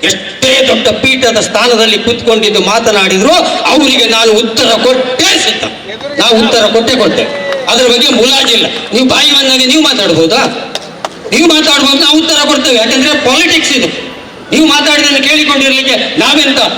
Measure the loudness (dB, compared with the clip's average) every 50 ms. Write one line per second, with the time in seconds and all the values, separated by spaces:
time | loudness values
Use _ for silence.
0 | -2 -4 -4 -4 -8 -12 -8 -4 0 0 2 2 2 2 2 0 0 0 -2 0
1 | 0 0 0 2 0 0 0 0 -2 -2 -2 0 0 2 2 2 2 0 0 0
2 | 0 -2 -2 -2 0 0 0 2 2 0 0 0 0 0 0 0 2 2 0 2
3 | 0 0 0 2 2 4 2 2 2 0 -2 -2 -2 0 2 2 2 2 2 0
4 | 0 0 0 2 2 2 2 2 0 0 -2 -2 0 0 0 2 2 2 2 2
5 | 0 -2 -2 -2 0 -2 0 -2 -2 -4 -4 -4 -6 -8 -10 -12 -14 -14 -14 -12
6 | -10 -10 -4 -2 0 2 2 2 2 2 2 2 2 2 2 2 2 2 0 0
7 | 0 0 0 0 -2 -4 -4 -8 -6 -6 -6 -6 -4 -2 0 2 2 2 2 2
8 | 2 2 2 2 2 2 2 0 0 0 0 0 0 -2 -4 -8 -8 -4 -2 0
9 | 2 2 2 2 0 2 0 0 0 0 0 0 0 2 2 2 2 2 0 0
10 | 0 0 2 2 2 2 2 0 0 -2 -4 -6 -10 -10 -10 -12 -12 -12 -16 -12
11 | -12 -12 -12 -10 -10 -4 0 2 2 4 2 2 2 2 0 2 2 2 2 2
12 | 2 2 2 2 2 2 0 0 0 0 0 0 0 0 0 0 0 0 0 0
13 | 0 0 0 0 0 0 0 2 0 0 0 0 0 0 -2 -2 -2 -2 -6 -8
14 | -12 -12 -14 -16 -16 -18 -18 -18 -10 -4 0 2 2 4 2 2 0 0 0 0
15 | 0 0 0 0 0 0 0 0 0 0 0 0 0 0 0 0 0 0 -2 -2
16 | -2 -4 -2 -2 0 0 2 0 0 0 0 0 0 -2 -2